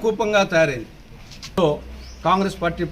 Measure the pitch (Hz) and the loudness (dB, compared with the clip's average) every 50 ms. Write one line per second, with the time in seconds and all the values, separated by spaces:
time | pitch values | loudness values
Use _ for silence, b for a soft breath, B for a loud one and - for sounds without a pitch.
0 | - 233 220 220 226 208 208 202 196 - 180 160 160 151 135 117 107 - - - | 0 0 0 0 0 2 4 2 2 4 4 4 4 4 2 -2 -8 -12 -16 -20
1 | - - - - - - - - - - - - 175 151 147 - - - - - | -20 -20 -20 -20 -20 -20 -18 -16 -16 -6 0 2 2 2 2 0 -4 -10 -14 -16
2 | - - - - - 160 185 190 196 196 190 - 170 170 165 - 175 151 | -16 -16 -12 -4 0 2 2 2 2 0 -2 -2 -2 -2 -2 -2 -2 -2